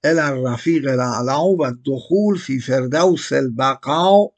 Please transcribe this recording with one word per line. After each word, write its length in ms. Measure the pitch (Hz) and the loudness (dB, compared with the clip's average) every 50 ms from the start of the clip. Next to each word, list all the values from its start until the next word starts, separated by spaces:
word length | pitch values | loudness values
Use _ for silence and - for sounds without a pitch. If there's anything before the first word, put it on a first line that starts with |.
| - | 0
إلى 240 | 147 165 165 151 143 | 0 0 2 0 -2
الرفيق 640 | 139 131 127 127 120 113 - 165 165 160 135 139 | -2 -2 -2 -4 -4 -4 -2 0 0 0 0 0
الأعلى 640 | 131 127 123 123 117 110 123 127 135 143 160 190 196 175 | -2 0 0 -2 -2 -4 -2 -2 -2 0 2 2 2 2
والدخول 760 | 151 131 123 123 123 139 135 131 - - 170 196 208 208 202 175 | 0 -2 -4 -6 _ -6 -6 -6 -4 -2 0 2 2 2 0 -2
في 220 | - - 135 131 | -2 -6 -6 -6
فردوس 760 | 117 - 127 135 127 127 131 156 175 190 175 - - - 139 | -2 -2 -2 -2 0 0 0 2 4 4 2 2 -2 -2 -2
البقاء 960 | 139 139 131 113 117 131 135 135 - - 127 143 160 175 190 196 202 208 196 _ | -2 0 -2 -2 -2 -2 -2 -2 -2 -4 -4 -2 0 2 4 4 4 4 2 _